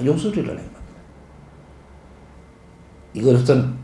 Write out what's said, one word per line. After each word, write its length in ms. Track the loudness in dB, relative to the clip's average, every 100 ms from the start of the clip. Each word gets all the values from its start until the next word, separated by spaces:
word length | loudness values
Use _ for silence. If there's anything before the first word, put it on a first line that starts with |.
요 140 | -2 0
소리를 420 | -2 -4 -6 -8
해요. 80 | -14 -18 -20 -20 -20 -20 -20 -20 -20 -20 -20 -20 -20 -20 -20 -20 -20 -20 -20 -20 -20 -20 -20 -20 -16
이것은 600 | 0 4 4 4 2 0 -6